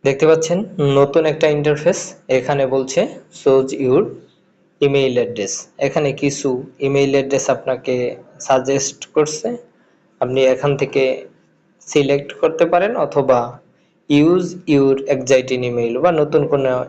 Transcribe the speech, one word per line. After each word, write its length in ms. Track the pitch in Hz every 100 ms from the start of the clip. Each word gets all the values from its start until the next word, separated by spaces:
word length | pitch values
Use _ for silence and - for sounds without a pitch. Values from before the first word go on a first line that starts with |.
দেখতে 220 | 135 139 156
পাচ্ছেন 320 | 160 160 175 220 - 143 139
নতুন 240 | 143 165 156
একটা 220 | 156 156
ইন্টারফেস, 500 | 147 147 147 160 190 - - -
এখানে 340 | 131 127 139 135
বলছে 340 | 135 131 170 226 - _ -
choose 320 | 139 135 131 143 131
your 160 | 139 226 - - _ _ _ _ _
email 320 | 143 139 135 123 117
address। 280 | - 98 - - -
এখানে 300 | 139 156 143 135
কিছু 280 | 143 139 139 127 131 _
ইমেইল 320 | 139 139 139 139
অ্যাড্রেস 300 | 135 139 -
আপনাকে 460 | 127 - 123 - 127 123 - - _
সাজেস্ট 600 | - 131 127 139 - - - -
করছে, 320 | 147 - 226 240 - _ _ _ _ _
আপনি 180 | 123 131 131
এখান 180 | 131 143 139
থেকে 260 | 139 143 131 131 - _ _ _ _ _ -
সিলেক্ট 420 | 151 135 143 143 -
করতে 240 | 160 160 170
পারেন 260 | 175 202 247 147
অথবা 340 | 143 131 123 120 123 _ _ _ _ -
use 400 | 147 156 180 180 - -
your 220 | 139 135 135 - 131
existing 460 | 127 131 127 127 123
email 240 | 120 117 120
বা 80 | 170 160
নতুন 200 | 147 151 143
কোনো 200 | 143 131 127